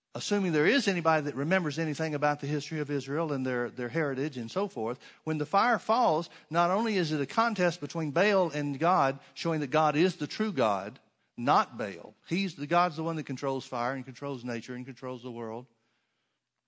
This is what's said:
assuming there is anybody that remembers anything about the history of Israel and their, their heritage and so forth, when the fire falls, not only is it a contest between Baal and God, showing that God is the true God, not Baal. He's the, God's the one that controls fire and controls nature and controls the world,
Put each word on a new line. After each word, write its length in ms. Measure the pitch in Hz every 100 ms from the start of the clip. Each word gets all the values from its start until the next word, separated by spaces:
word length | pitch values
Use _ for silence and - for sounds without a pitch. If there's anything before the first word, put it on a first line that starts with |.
| _ 123
assuming 360 | - 208 190
there 140 | 156 165
is 220 | 262 208
anybody 360 | 180 160 160
that 120 | 147 127
remembers 440 | 147 190 160 143
anything 340 | 160 147 160
about 280 | 147 147 143
the 60 | 143
history 320 | 147 - 160
of 120 | 143
Israel 400 | 143 131 147 165
and 140 | 139 131
their, 240 | 123 120
their 180 | 117 123
heritage 500 | 147 151 131 151 127
and 140 | 113
so 160 | 185 208
forth, 320 | - 110 123 - -
when 140 | - 156
the 80 | 147
fire 340 | 196 233 214
falls, 500 | - 226 226 156 175 - -
not 220 | 165 175
only 260 | 196 226 202
is 160 | 160
it 80 | 151
a 40 | 135
contest 540 | - 233 190 180 160
between 320 | 147 170 156
Baal 380 | 143 208 196 175
and 280 | 147 147 139
God, 420 | 160 185 135 135 -
showing 280 | - 170 160
that 100 | 139
God 240 | 151 156 143
is 220 | 180 -
the 100 | 147
true 240 | - 214
God, 480 | 147 113 98 98 135 _ _ _ -
not 400 | 120 175 208 120
Baal. 360 | 107 85 - - -
He's 280 | 175 196 135
the, 120 | 143
God's 300 | 170 180 151
the 60 |
one 120 | 160 165
that 100 | 147
controls 400 | 131 143 135 -
fire 280 | 123 120
and 100 | 135
controls 400 | 127 120 143 131
nature 320 | 123 117 113 123
and 100 | 123
controls 380 | 123 131 127
the 80 | 123
world, 360 | 117 113 113 127 _ _ _ _ _ _ _ _ _